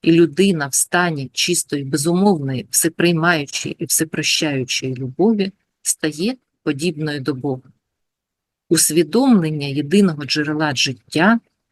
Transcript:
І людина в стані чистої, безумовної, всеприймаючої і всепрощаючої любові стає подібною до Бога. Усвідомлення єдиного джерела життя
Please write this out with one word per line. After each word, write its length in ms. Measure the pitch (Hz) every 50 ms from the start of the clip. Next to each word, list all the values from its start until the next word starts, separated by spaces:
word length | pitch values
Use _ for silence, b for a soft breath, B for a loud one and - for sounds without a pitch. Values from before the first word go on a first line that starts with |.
І 100 | - 165
людина 560 | 170 165 170 156 143 - 196 196 185 160 143
в 60 | 139 -
стані 560 | - - - - 175 180 175 160 143 135 127 _
чистої, 500 | - - - 175 156 - _ - 143 139
безумовної, 840 | 135 143 147 143 165 175 180 196 208 196 156 139 135 131 123 110 -
всеприймаючої 1040 | - - - 170 - - 170 170 175 160 160 175 175 156 143 139 - - - 147 - _
і 60 | 170
всепрощаючої 1080 | 131 - - 160 160 - - 151 - - - 160 156 143 131 127 120 - - - 131 127
любові 560 | 120 135 127 131 - 175 220 226 208 190 196 - _ _ _ _ _
стає 540 | _ - - _ - 156 151 151 175 226 262 _ _ _ _ _ _
подібною 580 | 156 151 135 156 180 156 147 156 151 147 147
до 120 | 135 151 143
Бога. 380 | 131 139 143 131 131 _ - _ _ _ _ _ _ _ _ _ _ _ _ _ _ _ _ _ _ _ _
Усвідомлення 960 | 165 160 - - 156 165 170 147 135 233 269 269 240 196 165 156 156 151 143
єдиного 580 | 139 135 147 143 143 170 202 202 185 156 147 143
джерела 500 | 127 - 151 151 151 151 151 160 151 139
життя 640 | - - 139 127 - _ _ - 147 170 208 233 233 _ _ _ _ _ _